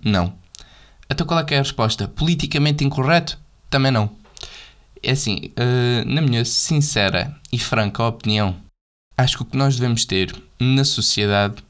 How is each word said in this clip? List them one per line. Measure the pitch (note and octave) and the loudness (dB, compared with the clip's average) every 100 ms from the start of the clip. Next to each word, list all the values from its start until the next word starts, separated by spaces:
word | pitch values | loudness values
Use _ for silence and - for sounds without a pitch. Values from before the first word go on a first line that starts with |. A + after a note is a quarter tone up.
Não. | G#2+ G2 F2 - - - - - - - - | 0 2 0 -4 -18 -20 -20 -20 -20 -14 -6
Então | D3+ D#3 | -4 0
qual | E3+ | 0
é | |
que | D3 C#3+ | 0 0
é | |
a | |
resposta? | C3+ - A2 - G2 | 0 0 0 -2 -4
Politicamente | - D#3+ E3 D#3 D3 D3+ D3 | -2 0 0 0 0 2 2
incorreto? | C#3 C#3 C3 E3+ - - - _ - | 0 0 2 2 0 -8 -16 _ -4
Também | C#3 C3+ | 0 2
não. | A#2+ G#2 - - - - - - - _ - | 2 0 -4 -20 -18 -18 -18 -20 -20 _ -8
É | A#2+ | -2
assim, | C#3 A2 G2 - - | 0 0 -4 -6 -2
eh, | B2 B2 A#2+ A#2+ B2 | 0 2 2 0 0
na | D3 | 0
minha | C#3+ A#2+ A#2+ | 2 0 0
sincera | - - D3+ D3 A2 G2 F2+ C#3+ - - | -2 0 2 2 2 0 0 -4 -8 -6
e | A#2 | -6
franca | - A2+ G2+ G#2+ | -2 0 0 0
opinião, | A#2 A2+ G#2+ G#2+ G2 F2+ - _ _ _ _ - | -2 -2 -2 0 0 -4 -12 _ _ _ _ 0
acho | B2+ - | 0 0
que | |
o | - | -4
que | C3 | 0
nós | C#3 B2 | 2 2
devemos | B2 A2+ - | 2 0 0
ter | F#2+ - - - - | 0 -2 -6 -12 -2
na | B2 C3+ | 2 4
sociedade | C3+ A2+ - - G2+ G2+ G2+ G#2+ | 2 0 0 0 2 2 0 -2